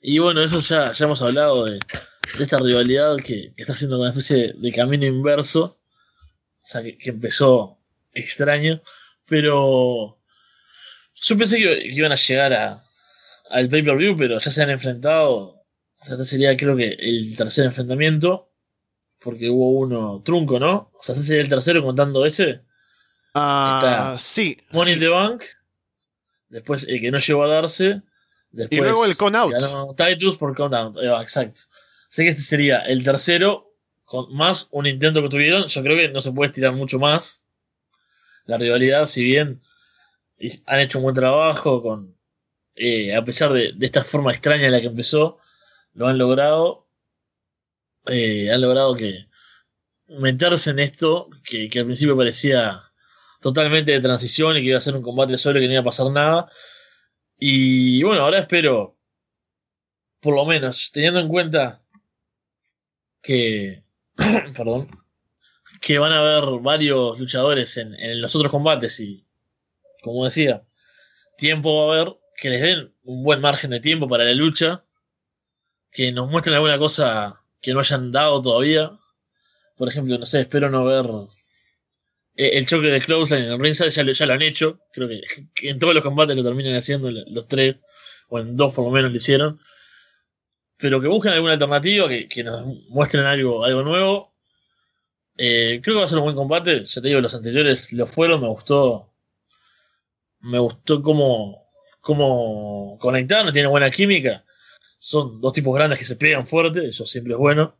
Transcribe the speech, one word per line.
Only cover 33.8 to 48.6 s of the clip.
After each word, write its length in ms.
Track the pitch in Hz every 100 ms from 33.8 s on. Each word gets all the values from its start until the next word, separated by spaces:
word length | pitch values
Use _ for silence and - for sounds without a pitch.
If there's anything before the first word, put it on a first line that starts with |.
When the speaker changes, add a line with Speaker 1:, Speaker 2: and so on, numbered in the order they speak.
| _ _
Speaker 1:
con, 300 | _ 127 127
más 320 | 135 165 180 -
un 140 | 143 143
intento 360 | 135 151 156
que 60 | 143
tuvieron. 400 | 143 147 185 170
Yo 140 | 143
creo 120 | 135 160
que 120 | 160
no 80 | 135
se 120 | 131
puede 160 | 127 143
estirar 220 | 127 131
mucho 240 | 131 139 131
más. 420 | 143 156 - - _ _ _ _ _ _ _ _ _ _
La 140 | - 113
rivalidad, 480 | 120 120 131 139 151
si 160 | -
bien 400 | 123 139 151 127 _ _ _ _ _ _ _ _ 120 - -
han 140 | 135
hecho 180 | 139 135
un 60 |
buen 100 | 131
trabajo, 640 | 131 127 143 160 147 156 127
con, 340 | 117 107 95 _ _ _ _ _ _
eh, 400 | _ 120 113 104
a 100 | 107
pesar 280 | 120 127 151
de, 200 | 131 113
de 140 | 92 127
esta 160 | 151
forma 300 | 131 147 139
extraña 340 | - 151 147 139
en 60 |
la 80 | 123
que 80 | 113
empezó, 500 | 113 117 156 156 - _ _ _ _ _
lo 140 | - 123
han 100 | 131
logrado. 680 | 127 131 143 156 170 - _ _ _ _ _ _ _ _ _ _ _ _ -
Eh, 420 | 123 113 107 101
han 80 | 120